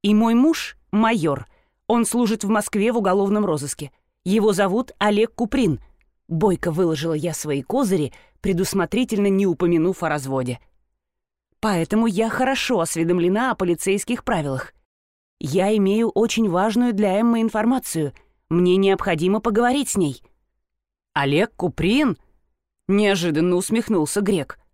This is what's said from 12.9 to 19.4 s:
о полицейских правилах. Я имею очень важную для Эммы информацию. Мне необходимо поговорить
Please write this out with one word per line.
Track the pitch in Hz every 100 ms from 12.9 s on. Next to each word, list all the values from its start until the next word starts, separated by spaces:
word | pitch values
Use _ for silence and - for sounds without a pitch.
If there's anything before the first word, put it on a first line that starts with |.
| 165 165 175 170 202 254
о | -
полицейских | 185 170 - 196 - 240 -
правилах. | 196 147 131 - _ _ _ _ _ _ _
Я | 127 170 190 220
имею | 190 214 233
очень | - 220 - 214
важную | 175 214 214 247
для | 196 208 190
Эммы | 233 233
информацию. | 226 - 226 254 - 165 147 - _ _ _
Мне | 170 180 185
необходимо | 196 190 - 165 180
поговорить | 208